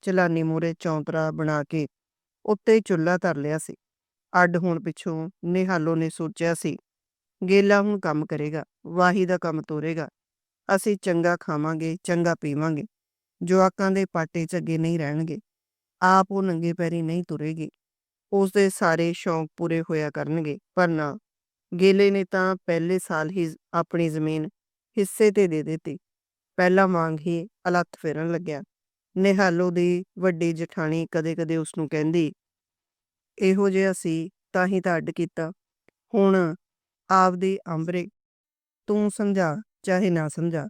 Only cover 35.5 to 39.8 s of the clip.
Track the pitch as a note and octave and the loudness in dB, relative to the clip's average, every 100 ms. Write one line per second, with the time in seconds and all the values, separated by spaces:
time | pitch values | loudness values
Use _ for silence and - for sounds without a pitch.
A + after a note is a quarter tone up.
35.5 | - _ _ _ _ _ A3+ G3 F#3+ E3+ | -10 _ _ _ _ _ 2 4 4 2
36.5 | E3+ _ _ _ _ _ F#3+ F#3 F3+ F#3+ | -4 _ _ _ _ _ 4 4 2 -2
37.5 | G3 - D#3+ E3 F3+ F3 _ _ _ _ | -4 -4 -4 -2 -4 -6 _ _ _ _
38.5 | _ _ _ - G#3 G#3 - G3+ G3 E3+ | _ _ _ -2 0 0 0 0 2 0
39.5 | D3+ - _ | -2 -10 _